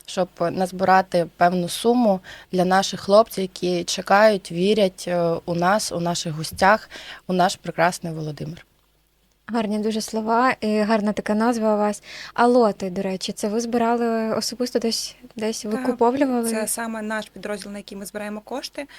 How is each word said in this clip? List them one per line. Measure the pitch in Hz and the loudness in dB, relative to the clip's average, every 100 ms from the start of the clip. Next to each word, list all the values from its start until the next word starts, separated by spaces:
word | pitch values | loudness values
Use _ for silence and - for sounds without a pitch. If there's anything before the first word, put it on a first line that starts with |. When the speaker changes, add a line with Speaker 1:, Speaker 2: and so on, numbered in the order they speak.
| - | -10
Speaker 1:
щоб | - 180 - | -4 -4 -2
назбирати | 170 170 185 185 190 190 190 180 160 - | -2 0 -2 0 4 4 4 0 0 2
певну | 175 180 170 | 2 2 -4
суму | - 226 247 233 190 - - - | -2 2 4 4 2 -2 -20 -6
для | 185 | 0
наших | 180 190 196 185 | 2 2 2 -4
хлопців, | - 202 226 - | 4 6 6 0
які | 190 - 180 180 | -6 -4 -4 -2
чекають, | 180 - 180 196 220 202 - | -4 -4 2 6 6 4 -2
вірять, | 170 185 214 190 185 - | -2 2 4 2 0 -4
е, | 175 170 165 | 0 0 -2
у | - | -2
нас, | 170 180 214 - | 0 2 2 0
у | 170 | -4
наших | 170 170 175 | -4 -4 -6
гостях, | 151 156 - 190 220 - - - - - | -6 -8 2 4 4 0 -18 -18 -14 -2
у | |
наш | 185 180 - | 2 2 0
прекрасний | 180 165 170 180 170 | -8 0 0 0 -8
Володимир. | 160 156 143 151 175 - _ _ _ _ _ _ _ - | -8 -8 -8 -10 -12 -16 _ _ _ _ _ _ _ -6
Speaker 2:
Гарні | 226 214 214 | -4 -2 -2
дуже | 214 220 | -2 -2
слова | - 220 220 233 254 - | -4 -4 0 2 2 0
і | 214 214 | 0 0
гарна | 208 226 208 | 2 2 0
така | 202 190 | -2 -2
назва | 214 226 233 220 | 0 2 2 2
у | 208 | 2
вас. | 208 208 - - - | 0 -2 -10 -18 -10
А | - 240 | 2 4
лоти, | 247 226 196 190 | 6 4 2 -6
до | 180 | -4
речі, | 196 190 - | -4 -6 -8
це | 202 214 | -6 -4
ви | 214 | -4
збирали | 233 233 226 240 233 226 220 | -2 0 0 0 0 -2 -2
особисто | 220 - 233 247 240 | -2 -4 -4 -4 -2
десь, | 226 220 - - 247 - | -2 -4 -6 -12 -18 -8
десь | 214 226 | -6 -6
Speaker 3:
Так, | 214 | -6
Speaker 2:
викуповлювали? | 220 254 240 233 262 285 247 226 | -4 -2 2 2 4 2 0 -2
Speaker 3:
це | 220 214 | -2 -4
саме | - 233 220 | -4 -6 -6
наш | 214 220 208 | -6 -6 -8
підрозділ, | - 190 208 202 | -12 -8 -8 -10
на | 202 | -14
який | 196 196 | -12 -14
ми | 196 | -12
збираємо | 208 208 214 | -10 -10 -10
кошти. | 208 262 302 - 285 | -10 -10 -10 -12 -14